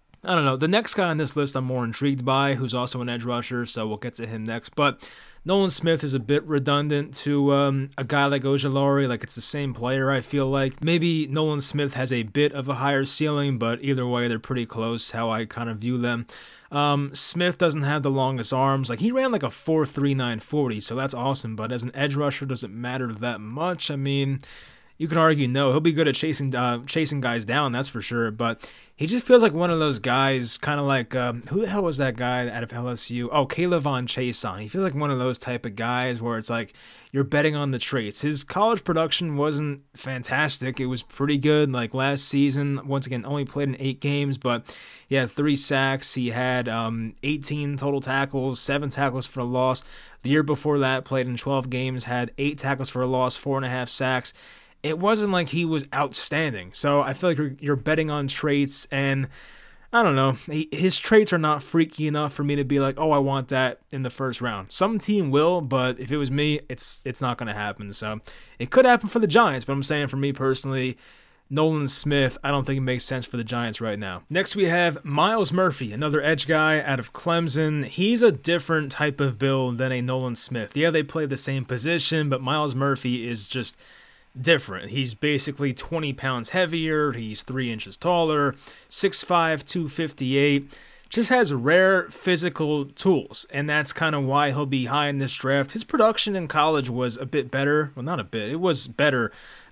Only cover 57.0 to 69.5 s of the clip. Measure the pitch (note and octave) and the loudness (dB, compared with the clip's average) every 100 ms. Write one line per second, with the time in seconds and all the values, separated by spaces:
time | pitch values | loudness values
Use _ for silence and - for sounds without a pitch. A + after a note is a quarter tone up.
57 | C3 C3 F3+ D3 D3 C3+ C#3+ C#3 D3+ D#3 | 2 0 0 0 -2 -4 -2 0 2 0
58 | D#3 D3 C#3 - D3+ C#3+ C#3 - - C#3 | 0 -2 -4 -2 0 2 2 -2 -4 -2
59 | C#3 C3+ C3 - - - - - - A#3 | 0 0 -2 -8 -20 -20 -20 -20 -2 4
60 | G#3 C3+ C3+ B2+ - D#3 D#3+ D3 F3+ - | 4 6 4 2 -4 -4 -4 0 2 2
61 | - A3 G#3 F3 D#3 D3 - E3+ D#3+ - | 4 6 6 4 2 0 0 2 2 0
62 | D3+ D3 D3 - D3 C#3+ C3+ C#3 C3+ C#3 | -2 0 -2 0 0 0 2 2 2 2
63 | D#3+ D3 C#3 C3+ B2 C3 B2+ - - C3+ | 4 4 4 0 0 2 2 0 -10 -6
64 | B2+ - C3+ A#2 B2 G2+ F#2+ - F#3 A3 | -6 -4 -4 -2 -4 -4 -4 0 2 2
65 | - G#3 D3+ C#3+ D#3+ F3+ C#3 C3 B2+ B2 | 0 2 4 4 4 2 0 0 0 -2
66 | A#2 D3 C3+ C#3 D3 D3+ - B2+ - - | -4 -2 0 0 0 0 -4 -10 -8 -8
67 | C3 B2 C3 A#2+ A#2 G2+ G#2 G2 G#2 G2 | -8 -4 -4 -4 -4 -4 -6 -6 -10 -8
68 | G#2+ G#2+ - - - - A#2+ C4 B3+ A#3+ | -8 -8 -12 -20 -18 -10 2 6 8 6
69 | G#3+ A#3+ G#3 G3 G#3+ | 4 0 4 6 6